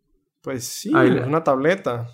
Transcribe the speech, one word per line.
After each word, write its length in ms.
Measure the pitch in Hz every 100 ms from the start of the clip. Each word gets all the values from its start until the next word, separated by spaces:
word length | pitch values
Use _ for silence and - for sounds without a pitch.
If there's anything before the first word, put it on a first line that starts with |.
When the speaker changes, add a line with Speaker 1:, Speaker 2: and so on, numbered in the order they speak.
| _ _ _ _
Speaker 1:
Pues 240 | - 131 123
sí, 260 | - 208
Speaker 2:
Ahí 160 | 277 127
Speaker 1:
es 60 | 85
Speaker 2:
le, 100 | 123
Speaker 1:
una 180 | 156
tableta, 640 | 160 131 143 190 135 120 117